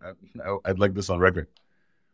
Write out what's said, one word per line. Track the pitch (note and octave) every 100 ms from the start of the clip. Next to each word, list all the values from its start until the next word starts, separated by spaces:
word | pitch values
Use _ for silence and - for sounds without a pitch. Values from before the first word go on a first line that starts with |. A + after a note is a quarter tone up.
I, | F#2 - - - F#2+
I, | G2 F#2+
I'd | F#2+
like | G2+
this | F#2+ F#2+
on | F2
record. | F#2 D#2+ D2+ _ _ _ _ _ _